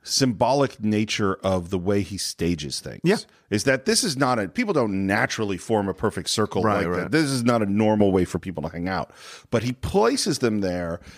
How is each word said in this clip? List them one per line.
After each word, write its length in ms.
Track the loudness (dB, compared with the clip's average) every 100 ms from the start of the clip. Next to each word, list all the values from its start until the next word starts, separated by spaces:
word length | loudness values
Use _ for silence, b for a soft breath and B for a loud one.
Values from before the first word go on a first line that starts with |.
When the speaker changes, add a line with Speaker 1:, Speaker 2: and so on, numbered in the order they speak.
Speaker 1:
symbolic 760 | -4 0 0 2 2 2 2 0
nature 500 | 0 0 0 0 0 0
of 280 | 0 0 -2
the 80 | -4
way 220 | 0 0
he 160 | -2 -6
stages 640 | -8 -2 -2 -2 -4 -8
things. 220 | -10 -4
Speaker 2:
Yeah. 140 | 0 0 -2 b b
Speaker 1:
Is 140 | -2
that 220 | 2 0 2
this 180 | 0
is 120 | 0 0
not 220 | 2 2
a, 80 | -2
people 240 | -4 -2
don't 320 | 0 0 0 0
naturally 500 | 0 0 -2 -4 -4
form 320 | 0 0 0
a 60 |
perfect 340 | -2 -2 -2 -4
circle 340 | -2 0 2
Speaker 2:
Right, 160 | 2 2
Speaker 1:
like 80 | 0
Speaker 2:
right. 100 | -2
Speaker 1:
that. 80 | 0
This 140 | 0 2
is 140 | 0
not 180 | 2 2
a 60 | 2
normal 460 | 2 4 4 4
way 120 | 4
for 140 | 2 -2
people 240 | -6 -8
to 60 | -8
hang 200 | -6 -4
out. 220 | -4 -6 B B B B
But 140 | -2
he 80 | -2
places 640 | -4 -2 2 2 2 -2 0
them 220 | 0 0
there, 400 | -2 -2 -4 -6 B